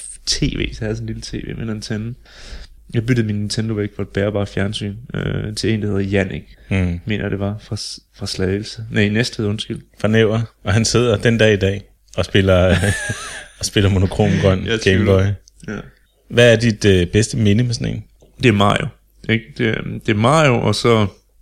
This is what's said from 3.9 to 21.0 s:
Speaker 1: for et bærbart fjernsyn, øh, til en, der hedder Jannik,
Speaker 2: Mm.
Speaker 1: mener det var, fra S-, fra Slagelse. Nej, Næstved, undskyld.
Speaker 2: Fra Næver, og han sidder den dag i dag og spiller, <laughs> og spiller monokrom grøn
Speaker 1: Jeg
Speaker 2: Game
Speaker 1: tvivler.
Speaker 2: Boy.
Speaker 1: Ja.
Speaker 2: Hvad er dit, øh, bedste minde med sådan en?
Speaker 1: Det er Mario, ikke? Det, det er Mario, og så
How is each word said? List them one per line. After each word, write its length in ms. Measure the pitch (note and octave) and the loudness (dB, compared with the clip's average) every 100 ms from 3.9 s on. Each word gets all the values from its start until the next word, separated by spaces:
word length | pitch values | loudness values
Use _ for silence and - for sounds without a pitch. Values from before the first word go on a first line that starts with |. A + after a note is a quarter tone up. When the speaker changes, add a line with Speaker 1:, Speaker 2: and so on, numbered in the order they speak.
| - | -6
Speaker 1:
for 60 | |
et 40 | G2+ | -8
bærbart 400 | G2 G2+ G2+ G2 | -2 -2 -2 -4
fjernsyn, 440 | - G2 G#2+ G#2 G#2 B2 | -4 -4 -4 -8 -10 -10
øh, 420 | - - - - G#2+ | -6 -4 -4 -6 -6
til 180 | - | -2
en, 80 | A2 | -2
der 60 | G#2 | -2
hedder 140 | G2 | -2
Jannik, 420 | G2 G2 F#2+ D2 - - - | -2 0 -2 -6 -14 -18 -6
Speaker 2:
Mm. 300 | F#2+ F2+ F2 G#2+ | -2 -2 -2 -4
Speaker 1:
mener 240 | G#2+ G2+ | -4 -4
det 100 | G2+ | -4
var, 160 | G2+ G#2+ | -4 -6
fra 160 | - G#2 | -8 -10
S-, 240 | - - _ - | -10 -14 _ -12
fra 120 | G2+ | -10
Slagelse. 580 | - F#2 G2+ G#2+ - A2 | -4 -2 -2 -6 -12 -6
Nej, 160 | A2 G#2 | 0 0
Næstved, 360 | G#2+ - - G#2+ | 0 -2 -2 -4
undskyld. 340 | G#2 - - - - | -4 -6 -10 -14 -4
Speaker 2:
Fra 80 | G#2 | 0
Næver, 340 | A2 A2 A2 A2+ _ | 4 4 2 -4 _
og 100 | G2+ | -2
han 120 | G2+ A2 | 0 2
sidder 320 | - B2 G#2 | 2 2 2
den 200 | A#2+ A2+ | 2 4
dag 160 | A2 | 4
i 40 | G2+ | 4
dag 260 | G2 G2 - _ _ - | 2 -2 -8 _ _ -6
og 80 | - | 0
spiller, 500 | G#2 F#2+ F#2 F#2 F2+ G2+ - - | 2 4 6 6 4 2 -2 -4
<laughs> 480 | - - - - - | -8 -10 -14 -18 -10
og 60 | - | -4
spiller 240 | A2 G2 | 2 2
monokrom 420 | F#2+ F#2 - G#2 G2 | 2 0 2 2 4
grøn 180 | G2 F#2 | 2 2
Speaker 1:
Jeg 200 | F2+ A#2 | 0 -2
Speaker 2:
Game 0 | |
Speaker 1:
tvivler. 380 | - G2 G2 F#2+ | 2 2 4 4
Speaker 2:
Boy. 560 | G2 G2 _ _ - | 2 -2 _ _ -12
Speaker 1:
Ja. 60 | G2+ - - _ _ - | -12 -12 -20 _ _ -4
Speaker 2:
Hvad 220 | A#2 A#2+ | 4 6
er 40 | A2+ | 6
dit, 300 | A#2 G#2+ G#2 | 4 2 4
øh, 220 | F#2 F2 | 4 4
bedste 300 | G#2 G#2+ B2+ | 2 0 2
minde 260 | G#2+ G#2 | 2 2
med 100 | B2 | 2
sådan 140 | A#2 A#2+ | -2 -4
en? 160 | A2+ - _ _ - | -6 -10 _ _ 0
Speaker 1:
Det 20 | C3 | 2
er 40 | |
Mario, 340 | G2+ G2+ - - - _ _ - | 4 4 2 -2 -10 _ _ -2
ikke? 160 | A2+ - - | -2 -4 -4
Det, 180 | A#2 - - A2+ - | -2 -2 -6 -8 -2
det 60 | |
er 60 | G#2+ | 0
Mario, 440 | A#2 D#3+ D3 A#2 | 2 4 4 2
og 140 | G#2+ G#2 | 2 0
så 320 | A#2+ A2+ | 2 4